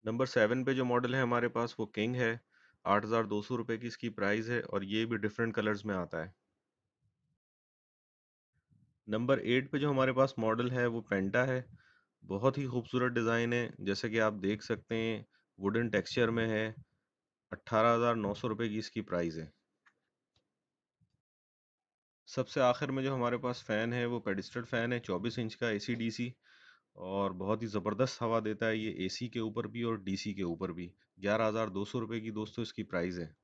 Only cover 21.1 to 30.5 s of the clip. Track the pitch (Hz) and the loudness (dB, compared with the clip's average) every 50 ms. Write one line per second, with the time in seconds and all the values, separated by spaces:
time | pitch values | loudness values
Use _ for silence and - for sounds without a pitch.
21.1 | _ _ _ _ _ _ _ _ _ _ _ _ _ _ _ _ _ _ _ _ | _ _ _ _ _ _ _ _ _ _ _ _ _ _ _ _ _ _ _ _
22.1 | _ _ _ - - 143 123 - - 151 131 123 123 - 147 135 135 135 131 135 | _ _ _ -6 -4 -4 -4 0 2 4 6 6 4 4 0 -2 -2 -2 0 0
23.1 | 139 127 120 120 120 117 131 123 120 - - - 110 107 113 117 120 123 120 120 | 0 0 0 0 0 0 -2 -4 -4 -6 -4 -2 0 0 2 0 0 0 0 0
24.1 | 120 117 104 104 95 98 92 - - 123 117 - - 117 117 120 123 120 113 - | -2 -2 -2 -2 -2 -2 -4 -4 -8 -8 -6 -2 -2 -2 0 0 -2 -2 -2 -2
25.1 | 92 87 101 120 117 123 117 110 - - 120 117 107 104 104 - 120 113 117 117 | -2 -2 -2 -2 -2 -2 -4 -4 -4 -2 -2 0 0 -2 -2 -4 -4 -2 -2 -4
26.1 | 113 - 120 123 123 _ _ _ - - - - - _ _ _ _ 95 87 92 | -2 -4 -6 -6 -6 _ _ _ -20 -20 -20 -20 -20 _ _ _ _ -12 -8 -4
27.1 | 98 98 98 98 92 90 95 98 110 107 117 110 101 104 87 107 104 101 131 127 | -2 0 0 0 -2 -4 0 0 0 0 -2 -4 -4 -2 -2 -2 0 0 0 0
28.1 | - - 120 113 113 113 107 107 107 - 117 113 110 110 110 110 - - 92 92 | 0 -4 -2 0 0 0 0 -2 -2 0 0 0 0 0 -2 -4 -4 -2 -4 -4
29.1 | - - 123 117 107 120 110 110 107 117 113 107 110 120 117 117 113 107 95 98 | -4 -4 -8 -6 -4 -4 -4 -2 -4 -4 -6 -6 -6 -4 -2 -2 -2 -4 -2 -4
30.1 | 95 98 - 107 98 98 95 87 | -4 -4 -4 -6 -4 -2 -2 -2